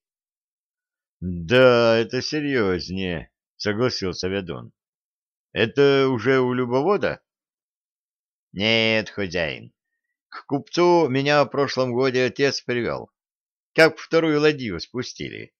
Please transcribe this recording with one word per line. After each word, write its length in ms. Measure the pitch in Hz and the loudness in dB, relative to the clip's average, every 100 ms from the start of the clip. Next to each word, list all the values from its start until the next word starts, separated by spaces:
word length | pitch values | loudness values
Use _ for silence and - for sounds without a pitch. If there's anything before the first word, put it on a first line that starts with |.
| _ _ _ _ _ _ _ _ _ _ _ _ | _ _ _ _ _ _ _ _ _ _ _ _
«Да, 760 | 90 87 82 127 127 120 117 113 | -10 -8 0 4 6 6 4 4
это 220 | 113 127 | 0 -4
серьезнее», — 1080 | - 151 147 135 98 90 76 92 92 82 62 _ _ - | -4 -6 -2 0 0 -2 -4 -6 -6 -6 -10 _ _ -8
согласился 680 | 104 104 123 - 95 85 92 | -4 -2 -2 -2 -6 -6 -6
ведун. 440 | 98 87 65 58 _ _ _ _ _ _ _ _ | -6 -6 -10 -14 _ _ _ _ _ _ _ _
«Это 560 | - 220 - 143 139 135 | -2 0 2 4 4 2
уже 320 | 127 113 135 | 0 2 2
у 120 | 127 | 2
Любовода?» 720 | 123 123 127 156 202 87 69 _ _ _ _ _ _ _ _ _ _ _ _ _ | -2 -2 0 0 0 -2 -6 _ _ _ _ _ _ _ _ _ _ _ _ _
«Нет, 580 | 90 107 113 113 110 107 | -4 0 2 2 0 -2
хозяин. 640 | - 98 87 78 62 117 _ _ _ _ _ _ | -6 -6 -4 -4 -6 -16 _ _ _ _ _ _
К 160 | - - | -20 -8
купцу 640 | 139 - - 175 170 147 | -8 -4 0 4 4 2
меня 360 | 131 139 147 | 0 2 2
в 60 | 131 | 2
прошлом 420 | 139 135 - 131 | 0 -2 -2 -2
годе 320 | 120 131 127 | 0 0 0
отец 380 | 127 117 139 131 | -2 0 -2 -2
привел, 480 | - 120 101 65 57 _ _ _ _ _ _ | -4 -4 -4 -6 -10 _ _ _ _ _ _
как 240 | - 160 - | 2 2 2
вторую 420 | - 165 160 147 | -2 0 2 2
ладью 400 | 151 147 120 85 | 2 0 -4 -8
спустили. 720 | - 120 120 - 67 53 53 _ | -8 -10 -10 -12 -12 -12 -18 _